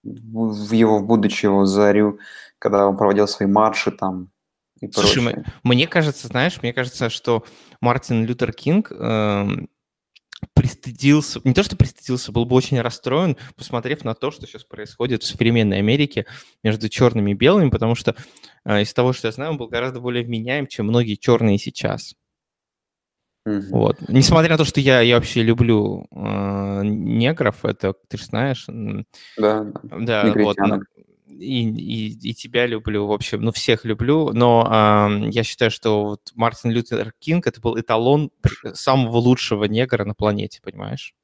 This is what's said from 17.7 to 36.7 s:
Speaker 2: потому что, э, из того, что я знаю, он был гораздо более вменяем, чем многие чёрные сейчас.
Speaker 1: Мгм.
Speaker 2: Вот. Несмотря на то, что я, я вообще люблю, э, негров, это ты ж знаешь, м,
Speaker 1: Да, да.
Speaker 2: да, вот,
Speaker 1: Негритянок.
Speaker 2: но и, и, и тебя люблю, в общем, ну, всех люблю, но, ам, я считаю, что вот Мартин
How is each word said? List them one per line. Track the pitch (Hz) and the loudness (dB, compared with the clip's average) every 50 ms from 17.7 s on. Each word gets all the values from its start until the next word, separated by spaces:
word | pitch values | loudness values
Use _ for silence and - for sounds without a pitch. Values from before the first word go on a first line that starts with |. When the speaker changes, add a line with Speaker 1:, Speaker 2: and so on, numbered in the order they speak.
Speaker 2:
потому | - 117 113 113 117 | 2 0 0 0 -2
что, | - - 120 110 - - - _ - - - _ _ _ | 0 -2 -4 -4 -4 -16 -20 _ -20 -20 -20 _ _ _
э, | - 107 104 | -2 0 0
из | 104 - - | 0 0 0
того, | - 123 127 123 | 0 0 0 0
что | - - 113 | -2 -6 -8
я | |
знаю, | 107 127 139 160 | -6 -6 -6 -6
он | 156 139 | -6 -8
был | 120 110 | -8 -6
гораздо | 120 117 123 131 127 123 | -6 -6 -6 -6 -8 -8
более | 123 123 120 120 117 | -8 -6 -4 -4 -4
вменяем, | 117 117 110 113 123 131 147 139 123 | -4 -6 -6 -4 -4 -4 -4 -6 -8
чем | - - 107 104 | -6 -6 -2 0
многие | 117 120 120 110 104 | 2 0 0 0 -4
чёрные | - - - 120 113 117 110 98 101 | -4 2 2 2 4 4 2 2 0
сейчас. | - - - - - 107 107 - - - - _ _ _ _ _ _ _ _ _ _ _ _ _ _ _ _ _ _ _ _ _ _ _ _ _ _ | -2 -6 -10 -6 -6 -4 -6 -6 -10 -18 -20 _ _ _ _ _ _ _ _ _ _ _ _ _ _ _ _ _ _ _ _ _ _ _ _ _ _
Speaker 1:
Мгм. | 110 104 101 101 95 | -6 -6 -6 -6 -2
Speaker 2:
Вот. | - 113 110 107 - - - - | 0 2 2 2 0 -2 -6 2
Несмотря | 110 131 135 - 165 160 160 165 | 4 4 6 6 6 6 4 4
на | 165 156 | 2 2
то, | 156 | 0
что | 139 - 151 | 0 0 2
я, | 135 139 131 123 | 4 4 6 6
я | 117 120 120 | 6 6 4
вообще | 120 120 - - 123 113 | 2 2 0 -2 0 2
люблю, | 113 117 120 117 117 113 107 104 104 98 95 - _ | 2 4 4 4 4 4 2 2 0 -4 -6 -12 _
э, | - 64 98 107 101 101 101 98 98 98 98 98 98 98 101 | -14 -10 -8 -6 -4 -4 -4 -4 -4 -4 -4 -4 -4 -2 -2
негров, | 104 104 110 - 110 113 113 117 135 160 - 139 110 - - - | -2 -2 -2 -2 -2 0 2 2 0 0 0 -2 -2 -2 -2 -4
это | - 101 _ - 95 95 _ _ _ | -4 -4 _ -4 -4 -4 _ _ _
ты | - - | -14 -14
ж | - | -10
знаешь, | - - 110 127 139 127 - - - | -6 -4 -2 -2 -2 -4 -6 -8 -14
м, | - 117 107 104 104 101 104 _ _ - - - - | -12 -10 -8 -8 -8 -8 -10 _ _ -20 -20 -18 -4
Speaker 1:
Да, | - 107 107 107 110 107 104 - - | 0 2 2 2 0 -4 -8 -12 -16
да. | - - - 90 | -16 -14 -8 -6
Speaker 2:
да, | 117 120 113 104 104 107 104 | -2 -2 0 0 0 0 2
вот, | 107 104 104 101 98 | 2 2 0 0 0
Speaker 1:
Негритянок. | 101 104 101 98 98 _ _ _ _ _ _ _ _ _ | 0 0 0 -2 -6 _ _ _ _ _ _ _ _ _
Speaker 2:
но | - | -20
и, | - 90 120 135 120 117 110 | -14 -8 -4 -4 -2 -2 -2
и, | 110 - - - 113 113 107 107 113 113 123 - | -4 -6 -8 -8 -8 -8 -8 -8 -10 -10 -10 -10
и | 117 | -10
тебя | - - - 120 120 123 | -10 -14 -4 -2 -2 -2
люблю, | 120 117 110 110 107 104 104 104 | 0 -4 -6 -6 -4 -4 -4 -2
в | 104 | -2
общем, | 104 101 - - - 107 | -4 -4 -4 -8 -6 -4
ну, | 110 117 | -4 -4
всех | 110 - - - 117 110 - | -4 -2 0 0 -2 0 -2
люблю, | 113 110 104 117 127 147 160 156 131 | -6 -4 -4 0 0 0 0 0 -2
но, | 107 117 120 120 117 117 117 - | 0 2 4 6 6 4 4 4
ам, | 113 110 107 107 104 104 104 104 104 104 107 110 | 4 4 6 6 6 4 4 2 0 -2 -2 -2
я | 104 117 110 | -2 -2 -2
считаю, | - - - 123 110 | -4 -2 0 0 0
что | 104 - - 113 107 104 104 | 0 -2 -2 0 0 0 -2
вот | 104 104 - _ - _ | -4 -6 -10 _ -20 _
Мартин | 113 113 117 113 - - 120 | -2 -2 -2 -2 -2 -4 -2